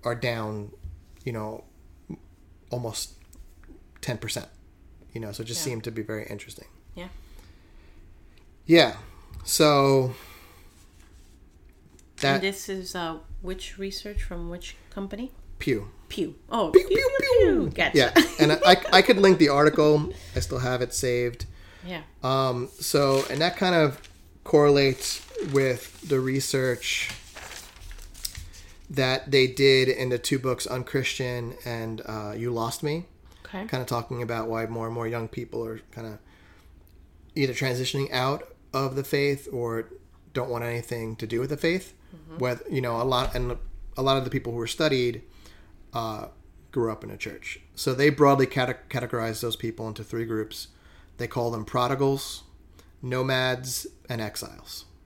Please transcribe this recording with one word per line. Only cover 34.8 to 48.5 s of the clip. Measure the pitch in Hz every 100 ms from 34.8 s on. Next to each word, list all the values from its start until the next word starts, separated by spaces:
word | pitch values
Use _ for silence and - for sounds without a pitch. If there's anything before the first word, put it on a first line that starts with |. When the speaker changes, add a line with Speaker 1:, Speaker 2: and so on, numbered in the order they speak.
| 113
Speaker 1:
and | 117
more | 113
young | 117 113
people | - 120 117 113
are | 113 -
kinda | - 113 104 - - - - - - - - - - - -
either | 135
transitioning | 120 135 123 127 139 139
out | 127 127 147 - - -
of | 135 135 131
the |
faith | 135 143 143 139 -
or | 135 120 113 113 - - - -
don't | - 127
want | 120
anything | 120 120 117 120 113 110
to | 110
do | 117
with | 131
the | 151
faith. | 165 185 - - - -
Speaker 2:
Mm-hmm. | - 160
Speaker 1:
With, | 127 120 -
you | 143
know, | 123 117
a |
lot, | 127 127 131 123
and | 123 120 - - - -
a |
lot | 135 135
of |
the | 127
people | 135 117
who | 117
were | 117
studied, | - 156 135 123 113 - - - - - - -
uh, | 117 113 107 113 - - - -
grew | - 113
up | 107
in | 107
a | 101
church. | 110 - - - - -
So | -
they | 127 147
broadly | 135 143 139
cate-, | 131